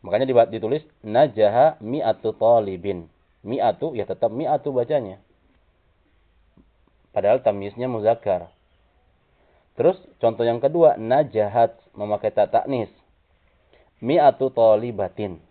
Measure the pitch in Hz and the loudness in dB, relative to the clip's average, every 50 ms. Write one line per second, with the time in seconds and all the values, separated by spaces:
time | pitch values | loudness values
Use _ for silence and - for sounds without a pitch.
0 | - 95 95 110 135 131 127 117 117 - 113 110 107 107 135 156 - _ _ _ | -6 -4 -2 -2 0 2 4 2 2 2 -2 -8 -4 -4 -4 -6 -6 _ _ _
1 | - 107 107 120 151 143 101 107 107 101 107 123 143 160 - - 107 110 131 151 | -12 -2 2 2 2 2 2 2 2 2 4 4 2 2 2 -4 -10 -8 -8 -4
2 | - 110 110 - - 110 - - 110 113 120 117 104 98 95 87 87 101 95 87 | -4 -4 -4 -4 -6 -8 -4 0 2 4 4 4 2 -2 -8 -8 -6 -8 -8 -8
3 | 82 78 _ _ _ _ _ _ - 98 123 127 104 - 101 - - 160 135 110 | -10 _ _ _ _ _ _ _ -12 -8 -6 -2 -2 -2 -2 -4 -8 -8 -6 -8
4 | 98 - 92 - - 113 107 127 156 127 151 143 - 147 135 123 120 120 151 143 | -8 -8 -6 -4 -4 -4 -4 -4 -4 -4 -4 -4 -4 -4 -4 -4 -2 -2 -2 -4
5 | 117 95 95 - _ _ _ _ _ _ _ _ _ _ _ _ _ _ _ _ | -4 -6 -14 -18 _ _ _ _ _ _ _ _ _ _ _ _ _ _ _ _
6 | _ _ _ _ _ _ _ _ _ _ _ _ _ _ _ _ _ _ _ _ | _ _ _ _ _ _ _ _ _ _ _ _ _ _ _ _ _ _ _ _
7 | _ _ _ 104 95 101 117 131 - 110 101 101 98 101 - 117 123 127 123 110 | _ _ _ -2 2 2 0 2 2 -2 -2 -2 -8 -10 -8 -8 -6 -6 -6 -2
8 | 104 110 117 - - 104 92 87 85 - _ _ _ _ _ _ _ _ _ _ | 0 0 0 0 -2 -4 -4 -4 -4 -12 _ _ _ _ _ _ _ _ _ _
9 | _ _ _ _ _ _ _ _ _ _ _ _ _ _ _ - 120 165 190 - | _ _ _ _ _ _ _ _ _ _ _ _ _ _ _ 0 0 0 0 0
10 | - - _ _ - 113 110 104 117 117 117 120 104 - 156 170 165 147 - - | -12 -20 _ _ -2 -2 0 0 -2 -2 -2 -2 -4 -4 2 4 4 4 4 2
11 | 110 113 127 147 156 117 92 107 104 101 101 120 117 - - _ _ _ _ - | -2 0 0 0 0 0 -2 -2 -2 0 2 0 0 0 0 _ _ _ _ -10
12 | 104 104 104 101 - 107 - 107 101 - - 117 - - 139 123 107 - _ _ | -6 -4 -4 -2 -4 -2 0 0 -2 0 0 -2 -2 -2 -4 -4 -6 -8 _ _
13 | _ _ _ _ _ _ _ _ _ _ _ _ _ _ _ _ _ _ _ _ | _ _ _ _ _ _ _ _ _ _ _ _ _ _ _ _ _ _ _ _
14 | 110 120 151 175 147 139 127 - 131 131 127 117 113 110 107 107 117 123 113 104 | -4 0 2 6 6 6 4 4 -4 -2 2 4 6 6 6 4 2 -4 -6 -6
15 | 98 90 _ - 104 98 87 78 _ _ | -6 -6 _ -8 -8 -8 -10 -14 _ _